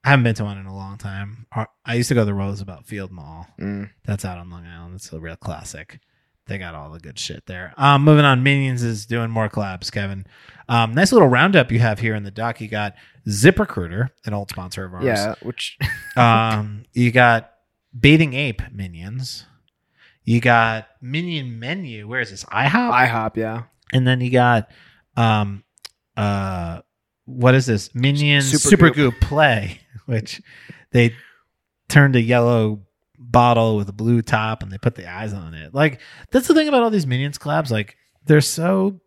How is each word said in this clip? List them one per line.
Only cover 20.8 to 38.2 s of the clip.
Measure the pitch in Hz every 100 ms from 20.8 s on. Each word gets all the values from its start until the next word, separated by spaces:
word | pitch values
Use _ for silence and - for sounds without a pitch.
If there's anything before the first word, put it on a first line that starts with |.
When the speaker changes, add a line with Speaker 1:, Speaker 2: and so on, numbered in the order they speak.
| 107 _
Speaker 1:
Minion | 127 147 175 160 131 113
Menu. | 120 185 160 110 104
Where | 127
is | 110
this? | 98 -
ihop? | 104 139 202 240 123 127
Speaker 2:
ihop, | 117 110 113
yeah. | 110 113 117 _ _
Speaker 1:
And | 131 127
then | 127
you | 123
got, | 123 123 117 104 _ _ _ _ -
um, | 117 107 101 98 _ _ - _ _ -
uh, | 104 101 95 92 85 85 _ _ _ _ -
what | 127 123 127
is | 123
this? | 104 - 123
Minions | 131 143 147 143 135
Speaker 2:
Supergoop. | 143 - 202 165
Speaker 1:
Supergoop | 147 139 113
Play, | - 147 151 110 98 - _
<laughs> | 113 -
which | 117 107 - - - - - _
they | 123 120 117 - _ _ _ _ _ _
turned | 143 139 127
a |
yellow | 113 123 120 120 107 107 98 _ _ _
bottle | 123 123 120 117 113 107
with | 101
a |
blue | 101 110 120
top | 110 110 110 110
and | 98
they | 95
put | 123 -
the | 87
eyes | 90 110
on | 98 80
it. | 80 78
Like, | 131 151 127 - - -
that's | 254 247
the |
thing | 320 302
about | 277
all | 233
these | 214 143
Minions | 123 143 139
collabs. | 147 151 147
Like, | 110 101 _ _ _